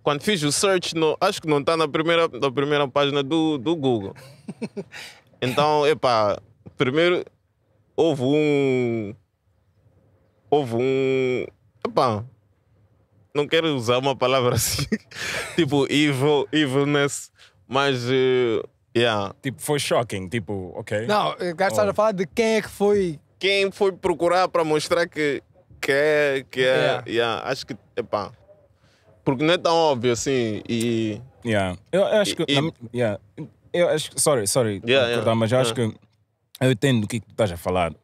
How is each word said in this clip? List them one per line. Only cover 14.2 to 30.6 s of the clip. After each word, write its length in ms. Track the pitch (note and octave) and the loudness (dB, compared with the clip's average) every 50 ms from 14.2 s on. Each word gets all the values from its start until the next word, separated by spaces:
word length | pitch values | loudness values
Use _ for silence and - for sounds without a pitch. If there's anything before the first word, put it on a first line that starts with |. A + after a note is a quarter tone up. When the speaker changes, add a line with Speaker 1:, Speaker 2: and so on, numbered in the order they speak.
| B2+ B2 C3 C3+ B2 B2 - | 2 2 2 4 2 2 2
Speaker 1:
<laughs> 0 | |
assim, 300 | A2 - - - - C#3+ - G#3+ - - _ - - - - - - - - - | 0 -2 -2 -4 -6 -4 -4 -6 -6 -6 _ -14 -10 -8 -8 -8 -8 -10 -4 -2
tipo 300 | - E3 C#3 C#3+ C#3+ C3+ - | -2 0 2 2 0 2 2
evil, 580 | B2 C#3+ D3+ D3 C#3 B2+ C3+ D3 D3+ C#3 B2 - | 2 2 2 2 0 0 2 2 2 2 0 0
evilness, 800 | - D#3 D3+ C3 B2+ C#3 C#3+ C#3+ D3 C#3+ C#3+ C#3+ - - - - _ _ - - _ _ _ | 0 0 0 2 0 0 0 2 2 0 0 0 -2 -8 -12 -16 _ _ -20 -20 _ _ _
mas, 360 | - A#2 C#3 C#3 C#3+ C3+ B2 A#2+ A#2+ | -2 0 2 2 2 0 -2 -2 0
eh, 520 | C3+ C3 C3 C3 B2+ B2+ B2 A#2 A2 D#2+ - _ _ _ _ _ _ | 2 2 2 4 2 2 2 0 0 -2 -4 _ _ _ _ _ _
yeah. 360 | A#2 A#2+ A#2 A2 G#2 G2 F#2+ - _ | 2 2 4 2 0 -2 -4 -8 _
Speaker 3:
Tipo, 200 | - C#3 A#2 - | -10 -10 -10 -8
foi 180 | - - D3 C#3+ | -4 -4 -2 -2
shocking, 480 | - - F3 C#3+ A#2+ G#2+ A2 G2 F#2 | 0 0 0 0 0 -2 -6 -8 -8
tipo, 460 | F2+ A2 A#2+ F2+ - G#2 G2 F#2 F2 - | -6 -6 -6 -6 -6 -8 -8 -8 -10 -12
ok. 300 | - - - A2 G#2 A2+ | -12 -8 -6 -6 -4 -2
Speaker 2:
Não, 240 | - G#3 G#3 F3+ D3+ | -2 -2 0 0 -2
o 240 | D3 - F#3+ F3+ E3 | -4 -4 -6 -8 -2
gajo 160 | D#3 F#3+ G3 | -2 -2 0
estás 160 | - G#3+ G#3 | 2 0 0
Speaker 3:
Oh. 40 | G3+ | 0
Speaker 2:
a 20 | F#3+ | 0
falar 180 | - G#3 A3 | 0 0 0
de 140 | G#3 F3 F#3+ | 0 -2 -6
quem 300 | - - - A3+ A3 A3+ | -4 -2 -2 0 2 0
é 40 | G#3+ | 0
que 80 | - - | -2 -4
foi. 500 | - - G3+ G3+ G#3 G#3 F#3+ F3 D3+ C#3 _ _ _ _ | -4 0 2 2 2 2 0 -2 -4 -8 _ _ _ _
Speaker 1:
Quem 320 | - F#3+ G3 G3 G3 G3 | -2 0 2 2 0 -2
foi 220 | - - G#3 G3 F3+ | 0 0 0 0 0
procurar 560 | - - F#3 F3+ C3 E3 F3 F3 F#3 F#3 F3 | 0 -2 -2 0 0 0 2 2 2 2 2
para 160 | - F3 E3 | 0 0 0
mostrar 420 | D#3 D#3 D#3 - - F3 E3+ E3+ | 2 0 0 0 0 0 0 0
que, 340 | - - - D3+ D3 C3+ - _ _ _ - _ _ - - | -2 -2 -2 -2 -2 -2 -4 _ _ _ -20 _ _ -14 -6
que 120 | - - | 0 2
é, 540 | C3+ C#3 D3 D#3 D3+ D3 D3 C#3+ C3+ C3+ B2+ _ | 2 4 4 4 4 4 2 2 0 -2 -6 _
que 80 | - C3 | -2 2
é, 40 | C3 | 2
Speaker 2:
Yeah. 380 | B2+ C3 C3 B2+ B2+ B2+ A#2+ A#2+ | 4 4 4 2 2 0 -2 -4
Speaker 1:
yeah, 420 | - G#2 A2+ A#2 A#2+ A2 - A1 - | -2 0 0 0 0 -2 -4 -4 -6
acho 160 | C3+ - - | -6 -8 -8
que, 120 | - B2 - _ _ _ | -12 -14 -14 _ _ _
epá, 360 | - A2+ - - G#2 G2 E2+ - _ - _ - _ _ _ _ _ _ _ _ _ _ _ _ _ _ | -8 -6 -4 -4 -4 -4 -6 -12 _ -20 _ -20 _ _ _ _ _ _ _ _ _ _ _ _ _ _
porque 180 | C#3+ C#3 A#2+ D3+ | -2 -2 0 2
não 100 | D#3+ F3 | 0 0
é 40 | |
tão 160 | F3+ - F3 E3 | 2 2 2 2
óbvio 380 | E3 E3 D#3 C#3 A#2+ A2 B2 | 4 4 4 2 2 2 0
assim 500 | A#2+ A2 - C#3+ C3+ B2+ A#2 A2 G#2 G2 | 0 0 -2 -2 0 0 0 -2 -4 -6